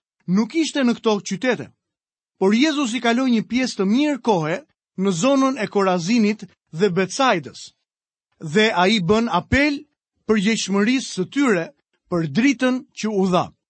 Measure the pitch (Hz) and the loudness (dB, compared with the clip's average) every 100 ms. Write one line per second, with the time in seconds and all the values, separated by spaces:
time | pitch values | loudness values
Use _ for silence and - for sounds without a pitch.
0 | _ _ - 185 233 330 311 294 247 233 | _ _ -2 0 0 -2 -2 0 0 0
1 | 220 208 - 185 254 214 120 _ _ _ | 0 -2 -2 -4 -2 -2 -6 _ _ _
2 | _ _ _ _ 190 220 311 285 262 214 | _ _ _ _ 2 4 2 2 -2 -2
3 | 233 233 262 226 - 233 254 - 190 233 | 0 0 2 0 0 -2 -2 -2 0 2
4 | 302 285 - 190 156 185 - _ _ - | 0 0 0 0 0 -4 -8 _ _ -4
5 | 190 170 247 277 269 262 202 208 190 180 | -2 0 2 2 2 -2 -4 0 0 0
6 | 165 240 208 214 185 _ _ 156 202 175 | 0 2 2 -2 -10 _ _ -2 0 0
7 | 185 - 262 185 131 - - _ _ _ | -4 0 2 2 -4 -16 -20 _ _ _
8 | _ _ _ _ 160 165 220 175 185 220 | _ _ _ _ -4 0 2 2 2 2
9 | 170 214 233 - - 254 294 285 - _ | 2 0 0 -4 0 0 0 -2 -10 _
10 | _ _ - 220 196 185 - 196 208 262 | _ _ -2 0 0 -2 -2 0 0 -2
11 | 208 - 180 269 277 185 165 _ _ _ | -4 -8 -6 0 2 0 -2 _ _ _
12 | _ 175 160 139 269 262 254 254 - - | _ -4 -2 0 0 2 0 -2 -6 -8
13 | 220 208 190 180 104 _ | -4 0 2 0 -2 _